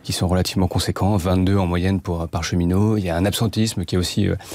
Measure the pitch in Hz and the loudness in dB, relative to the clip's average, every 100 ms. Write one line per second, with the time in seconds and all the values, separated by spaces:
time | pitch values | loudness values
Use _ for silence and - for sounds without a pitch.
0 | - - 92 92 90 - 90 90 - 98 | -6 -4 0 2 2 0 0 0 -2 0
1 | 92 104 87 92 92 101 90 87 92 95 | 0 2 2 2 4 2 2 0 0 0
2 | 90 85 82 85 85 90 87 92 107 107 | -2 -4 -4 -4 -2 0 2 2 2 2
3 | 92 82 98 - 113 110 110 104 87 92 | 0 0 0 0 -2 0 -2 -2 -2 -2
4 | 85 - 95 90 - | 0 0 0 -2 -6